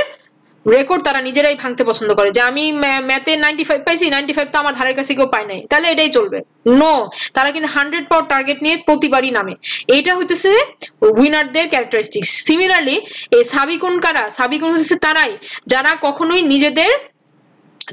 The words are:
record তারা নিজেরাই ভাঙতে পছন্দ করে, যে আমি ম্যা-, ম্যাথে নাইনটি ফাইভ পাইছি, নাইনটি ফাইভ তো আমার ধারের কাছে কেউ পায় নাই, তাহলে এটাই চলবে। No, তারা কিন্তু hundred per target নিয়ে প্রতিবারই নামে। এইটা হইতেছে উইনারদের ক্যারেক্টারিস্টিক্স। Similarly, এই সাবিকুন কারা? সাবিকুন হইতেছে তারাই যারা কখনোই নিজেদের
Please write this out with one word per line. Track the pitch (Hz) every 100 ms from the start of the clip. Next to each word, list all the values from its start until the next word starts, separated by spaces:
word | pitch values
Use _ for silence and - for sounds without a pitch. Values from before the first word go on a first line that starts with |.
| 587 - _ _ _ _ 214
record | 254 277 359
তারা | 294 269
নিজেরাই | 254 254 294 285
ভাঙতে | 254 254
পছন্দ | 226 214 214
করে, | 208 202
যে | 233
আমি | 247 277 311
ম্যা-, | 294 277 269
ম্যাথে | 262 269 302 311
নাইনটি | 302 302
ফাইভ | 320 285 339
পাইছি, | 339 339
নাইনটি | 277 285
ফাইভ | 302 285
তো | 302
আমার | 285
ধারের | 247 262 262
কাছে | 269 269
কেউ | 262
পায় | 220 208
নাই, | 190 -
তাহলে | 294 339
এটাই | 311 311
চলবে। | 240 196 190 - _ 233
No, | 262 311 285 202 - -
তারা | 269 277
কিন্তু | 311 311
hundred | 285 294 330 285
per | 330 320
target | 277 269 285
নিয়ে | 302 330
প্রতিবারই | 302 302 294 262 262
নামে। | 226 190 185 - - -
এইটা | 277 349 359
হইতেছে | 370 339 381 440 571 - - _
উইনারদের | 214 220 285 302 285 311 330
ক্যারেক্টারিস্টিক্স। | 277 233 220 214 208 175 - -
Similarly, | 330 381 359 269 349 - - -
এই | 240
সাবিকুন | 240 277 277 339 359 359
কারা? | 349 294 214
সাবিকুন | - 247 302 320
হইতেছে | 330 311 349
তারাই | 311 311 277 - - - -
যারা | 262 294 320
কখনোই | 285 277 330 359
নিজেদের | 311 277 294 277 370 554 - _ _ _ _ _ _ - -